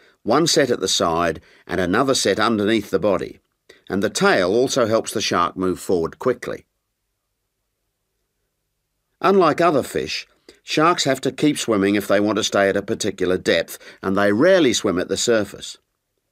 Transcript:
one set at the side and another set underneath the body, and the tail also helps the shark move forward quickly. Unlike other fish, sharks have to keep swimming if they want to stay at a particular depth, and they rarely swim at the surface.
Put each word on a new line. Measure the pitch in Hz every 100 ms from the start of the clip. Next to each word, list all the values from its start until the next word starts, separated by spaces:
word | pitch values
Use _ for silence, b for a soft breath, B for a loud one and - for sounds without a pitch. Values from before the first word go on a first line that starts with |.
| b b
one | 92 131 165
set | - 135
at | 120
the | 95
side | - 92 82 85 80 b b b
and | 87
another | 90 101 135
set | 127 113 95
underneath | 107 113 101 113 98
the | 95
body, | 104 90 64 - _ _ _ b b
and | 95
the | 101
tail | - 196 147 90
also | 110 131 135 113
helps | 110 -
the | 113
shark | - 95 85 -
move | 92 85
forward | - 92 82 -
quickly. | - 120 - - - _ _ _ _ _ _ _ _ _ _ _ _ _ _ _ _ _ _ _ _ _ _ _ _ -
Unlike | 170 196 170 139
other | 170 147
fish, | - - 65 - - b b b
sharks | - - 156 - 143
have | 131
to | 135
keep | 127 151 -
swimming | - 107 98 104
if | 101
they | 101
want | 104 95
to |
stay | 101 107 98
at | 98
a |
particular | 98 113 107 92 90 92
depth, | 82 87 82 - B B
and | 95 98
they | 101
rarely | 104 165 190 143
swim | 101 107 90
at | 87
the | 95
surface. | - 113 101 - - - _ _ _ _ _